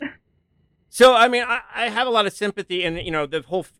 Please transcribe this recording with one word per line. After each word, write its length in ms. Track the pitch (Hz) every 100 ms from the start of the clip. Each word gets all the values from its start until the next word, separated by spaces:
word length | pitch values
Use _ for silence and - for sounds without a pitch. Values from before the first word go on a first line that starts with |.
| 277 - _ _ _ _ _ _ _
so, 240 | - 254
I 140 | 233 247
mean, 160 | 247
I, 140 | 240 240 -
I 140 | - 233
have 180 | 220 254
a 20 |
lot 160 | 226
of 80 | 202
sympathy, 500 | - 208 202 - 180
and, 140 | 175 170
you 140 | 170
know, 140 | 160
the 160 | 143 156
whole 180 | 139 185
f-, 140 | -